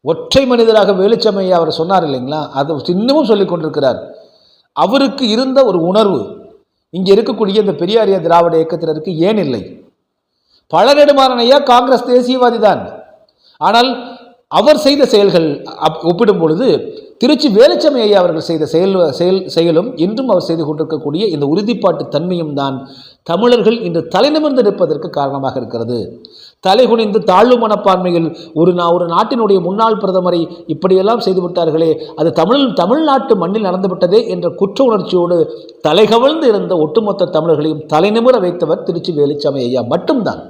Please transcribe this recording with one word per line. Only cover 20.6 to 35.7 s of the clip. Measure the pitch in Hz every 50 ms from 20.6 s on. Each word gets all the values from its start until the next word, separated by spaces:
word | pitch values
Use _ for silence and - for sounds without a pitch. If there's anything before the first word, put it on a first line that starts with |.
| 156
கொண்டிருக்கக்கூடிய | 143 156 151 160 156 160 143 - 147 147 175 220
இந்த | 208 160 147 143
உறுதிப்பாட்டு | 139 156 196 202 220 240 - - 185 160 - 123
தன்மையும் | - - 147 170 180 180 170 160 151 143
தான் | 139 139 139 135 123 127 - - - - - _ _ _
தமிழர்கள் | - 170 190 233 240 247 233 185 220 233 233
இன்று | 180 175 165 196 - - -
தலைநிமிர்ந்து | 185 240 294 302 311 302 294 262 254 220
நிற்பதற்கு | 202 190 - 180 147 156 143 - 165
காரணமாக | - 147 143 135 139 139 135 131 - 135
இருக்கிறது. | 120 104 - 113 113 113 123 117 95 82 - - - - - - - - _ _ -
தலைகுனிந்து | 185 196 240 254 208 226 226 220 208 196 220 170
தாழ்வு | 196 180 185 220 254 247 233 226
மனப்பான்மையில் | 214 208 202 - 196 190 180 180 180 175 170 165 156 156 - - - -
ஒரு | 151 165 180 175
நா-, | 175 170 170 175
ஒரு | 175 180
நாட்டினுடைய | 165 170 180 226 226 285 233 220 202 196 185
முன்னாள் | 165 175 196 214 226 226 220
பிரதமரை | 202 - 190 180 185 180 180 175 170 165 - - - -
இப்படியெல்லாம் | - 156 - - 185 185 190 185 214 233 233
செய்து | - 190 185 185 175 170
விட்டார்களே, | 170 180 170 160 151 160 165 160 151 151 - - -
அது | - 156 165
தமிழ், | - 170 160 185 254 285 277 247 170
தமிழ்நாட்டு | - - 190 254 311 320 294 269 262 - - 220
மண்ணில் | 190 170 175 202 226 208
நடந்துவிட்டதே | 185 175 185 190 190 180 - 185 170 190 233 240
என்ற | - 185 175 165 170
குற்ற | - - 196 196 202 - 269
உணர்ச்சியோடு | 247 220 196 - - 180 180 175 175 175 170 156 - - - - -